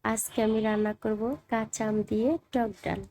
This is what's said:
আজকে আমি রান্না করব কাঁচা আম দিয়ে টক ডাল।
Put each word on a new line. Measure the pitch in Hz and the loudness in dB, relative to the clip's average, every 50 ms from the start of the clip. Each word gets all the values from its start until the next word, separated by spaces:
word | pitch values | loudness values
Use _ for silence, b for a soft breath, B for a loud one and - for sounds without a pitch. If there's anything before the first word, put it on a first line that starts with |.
| - | 0
আজকে | 220 226 220 - - - - 220 | -2 -2 -2 -4 -4 0 2 2
আমি | 214 220 220 214 | 4 4 2 2
রান্না | 220 214 208 214 214 208 - | 2 2 2 2 0 -2 -2
করব | - 220 214 208 220 240 285 294 - _ | -2 -2 -2 0 0 -2 -2 -4 -4 _
কাঁচা | 233 226 220 220 - - 226 214 | -2 -2 -2 -4 -4 -4 -2 0
আম | 214 214 208 - | 0 0 0 0
দিয়ে | 214 214 226 262 320 320 _ _ | 0 2 2 2 2 0 _ _
টক | - 254 233 220 190 - - | 0 0 0 0 -4 -6 -6
ডাল। | - 170 196 196 - | -4 -4 -4 -6 -10